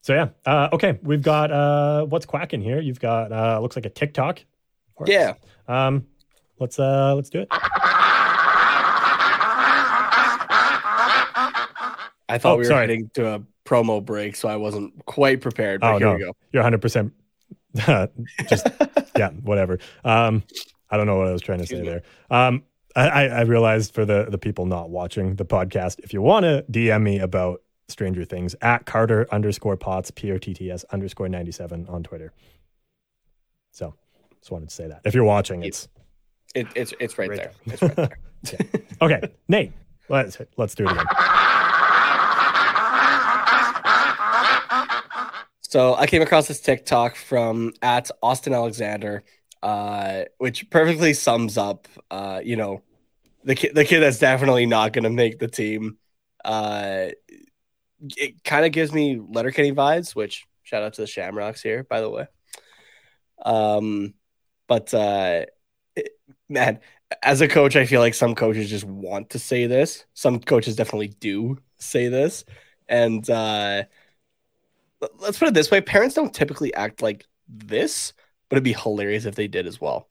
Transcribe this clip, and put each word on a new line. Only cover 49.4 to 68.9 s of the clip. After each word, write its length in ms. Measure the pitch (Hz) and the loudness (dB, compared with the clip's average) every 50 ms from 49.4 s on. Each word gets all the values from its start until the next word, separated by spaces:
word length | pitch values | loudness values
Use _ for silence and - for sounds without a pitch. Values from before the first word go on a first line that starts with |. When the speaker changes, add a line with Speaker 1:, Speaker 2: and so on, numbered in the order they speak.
| _ _ - _ | _ _ -18 _
Speaker 2:
uh, 600 | - 101 104 104 104 104 104 104 101 98 98 95 90 - _ _ | -6 -4 -4 -4 -4 -6 -6 -6 -6 -6 -6 -6 -8 -10 _ _
which 280 | 127 127 120 - - _ | -6 -6 -6 -6 -12 _
perfectly 420 | - 170 160 165 170 156 170 160 147 | 4 4 4 4 2 2 2 0 0
sums 440 | - - - 117 117 117 107 101 110 | 2 2 0 2 2 0 -2 -2 -2
up, 300 | 101 101 101 - _ - _ - _ _ | -2 -2 -4 -8 _ -20 _ -20 _ _
uh, 320 | - 95 98 98 95 95 - | -12 -10 -8 -8 -8 -8 -6
you 120 | 113 117 | -6 -4
know, 260 | 110 107 101 98 98 _ _ _ _ _ _ _ _ _ _ _ _ _ | -4 -4 -6 -6 -10 _ _ _ _ _ _ _ _ _ _ _ _ _
the 100 | 135 135 | -4 -2
ki-, 160 | - - 147 - | 0 0 0 4
the 120 | 156 151 | 2 4
kid 140 | 147 180 165 | 6 6 6
that's 180 | 156 143 135 107 | 6 4 4 4
definitely 460 | - 135 131 131 135 135 131 123 120 | 4 4 4 4 4 4 4 4 4
not 280 | 117 117 110 110 110 107 | 4 4 4 2 2 0
gonna 160 | 127 113 113 | 0 0 0
make 260 | 113 120 120 113 113 - | 2 2 2 2 0 -4
the 100 | 120 120 | -8 -8
team. 500 | - - 113 107 107 110 110 110 107 _ _ _ _ _ _ _ _ _ - | -6 -6 -6 -4 -4 -6 -8 -8 -10 _ _ _ _ _ _ _ _ _ -6
Uh, 640 | - 110 110 107 107 104 104 101 98 98 95 95 87 - _ _ _ - - _ _ _ _ _ _ _ _ _ _ _ _ - 139 - - | -4 -4 -2 -2 -4 -4 -6 -6 -6 -4 -4 -4 -6 -8 _ _ _ -20 -20 _ _ _ _ _ _ _ _ _ _ _ _ -18 -16 -8 -8
it 240 | 143 135 120 _ _ | -8 -8 -8 _ _
kinda 260 | - 151 147 156 165 | -2 2 2 2 2
gives 220 | 151 165 160 147 147 | 2 0 -2 0 0
me 260 | 156 147 143 135 117 | 0 0 0 -2 -4
Letterkenny 520 | 104 - 107 117 117 127 135 - 147 143 139 | -8 -6 -4 -2 -2 -2 0 2 0 2 2
vibes, 420 | 143 139 143 156 170 180 - - | 2 2 2 2 0 -2 -6 -8
which 300 | - 107 101 - - - _ _ _ _ | -8 -6 -6 -8 -14 -16 _ _ _ _
shout 180 | - - 107 | -6 -6 -4
out 120 | 104 104 107 | -4 -4 -6
to 80 | - | -8
the 60 | 110 104 | -10 -8
Shamrocks 540 | - - 90 92 98 107 101 107 110 - | -8 -10 -10 -8 -8 -8 -8 -8 -10 -8
here, 220 | - 117 110 120 135 | -8 -6 -6 -6 -6
by 180 | _ 117 110 | _ -4 -4
the 80 | 110 110 | -4 -4
way. 160 | 107 113 - - _ _ _ _ - - _ _ _ _ _ _ _ _ _ _ _ _ _ _ _ _ - | -6 -8 -10 -12 _ _ _ _ -20 -20 _ _ _ _ _ _ _ _ _ _ _ _ _ _ _ _ -4
Um, 680 | 113 113 110 107 107 104 107 107 110 104 101 101 101 101 _ _ _ _ _ _ _ _ _ _ _ | 0 0 2 2 2 2 0 0 -2 -4 -4 -6 -6 -10 _ _ _ _ _ _ _ _ _ _ _
but, 240 | 120 113 - - - | 0 0 0 0 0
uh, 520 | 113 107 101 101 98 95 92 87 85 - - _ _ _ _ _ _ _ _ _ | 0 2 2 0 0 0 0 0 -2 -4 -6 _ _ _ _ _ _ _ _ _
it, 220 | - - - _ _ _ _ - _ _ _ | -10 -10 -10 _ _ _ _ -20 _ _ _
man, 320 | 147 139 127 113 110 - _ - _ _ _ _ - - - | -2 0 0 0 0 -4 _ -20 _ _ _ _ -12 -2 2
as 180 | 135 139 131 | 2 4 4
a 60 | 156 143 | 4 4
coach, 280 | - 160 143 139 - | 6 6 4 6 6
I 100 | 147 131 | 4 4
feel 160 | 117 135 127 | 4 4 4
like 120 | 120 117 113 | 4 4 2
some 180 | - 131 120 117 | 2 0 0 0
coaches 340 | - 120 113 110 110 107 101 | 0 0 0 0 -2 -4 -6
just 160 | 107 101 98 | -6 -8 -8
want 460 | 95 | -10